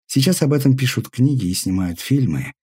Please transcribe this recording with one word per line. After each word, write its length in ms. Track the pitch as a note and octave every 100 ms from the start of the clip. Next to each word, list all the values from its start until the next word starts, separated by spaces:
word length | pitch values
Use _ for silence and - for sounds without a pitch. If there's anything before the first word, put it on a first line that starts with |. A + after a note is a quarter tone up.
| -
сейчас 360 | C#3 C3+ F3+
об 100 | D3+
этом 240 | D3 C3+ C3
пишут 340 | B2+ - G2+
книги 360 | - C3+ C3+ F#2
и 80 |
снимают 460 | F#2 F#2+ F#2+ F#2 E2
фильмы, 520 | - C#3 B2+ C#2+ - -